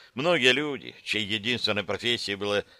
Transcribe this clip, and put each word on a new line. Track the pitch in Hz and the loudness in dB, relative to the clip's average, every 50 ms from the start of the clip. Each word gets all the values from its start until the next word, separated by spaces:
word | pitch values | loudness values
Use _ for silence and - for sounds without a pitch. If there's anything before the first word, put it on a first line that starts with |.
| - - _ | -20 -14 _
многие | 113 139 175 175 151 123 127 | -2 0 2 2 6 6 6
люди, | 127 135 151 151 139 - - 120 - - - | 6 4 2 -2 -4 -6 -8 -12 -16 -14 -8
чьей | - - 104 110 | -4 -4 -4 -2
единственной | 95 107 110 98 117 123 113 - - 104 104 101 | -2 -4 -2 -2 -2 -2 0 0 0 0 0 0
профессией | - 101 95 - 120 120 110 - - 101 | -2 -6 -2 0 -2 -2 -2 -2 -6 -4
было | 95 101 101 101 101 98 - - - | -4 -2 0 0 0 0 -4 -16 -20